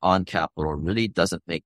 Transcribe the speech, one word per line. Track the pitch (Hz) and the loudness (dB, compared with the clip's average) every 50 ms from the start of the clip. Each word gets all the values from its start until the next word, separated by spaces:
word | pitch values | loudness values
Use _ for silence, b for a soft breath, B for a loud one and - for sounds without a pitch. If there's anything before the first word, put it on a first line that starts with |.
on | - 90 92 95 90 | 2 2 4 2 2
capital | - - 87 78 - - - 78 78 76 | 0 -2 -2 -2 -2 -4 -4 -4 -4 -4
really | 73 78 85 101 117 113 104 | -4 -2 -2 0 0 -2 0
doesn't | - - 85 82 - 85 _ - | 0 0 0 0 0 -4 _ -6
make | 85 80 - | -8 -8 -8